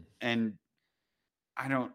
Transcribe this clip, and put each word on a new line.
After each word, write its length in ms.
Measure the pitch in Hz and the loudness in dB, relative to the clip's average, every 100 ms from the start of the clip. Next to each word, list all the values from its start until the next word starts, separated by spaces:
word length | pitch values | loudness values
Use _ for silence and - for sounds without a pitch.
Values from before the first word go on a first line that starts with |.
| 82 - | -14 -4
And 320 | 120 117 113 101 _ _ _ _ _ _ _ _ _ - | 0 2 2 -2 _ _ _ _ _ _ _ _ _ -6
I 100 | 131 | 0
don't 240 | 131 123 | 0 0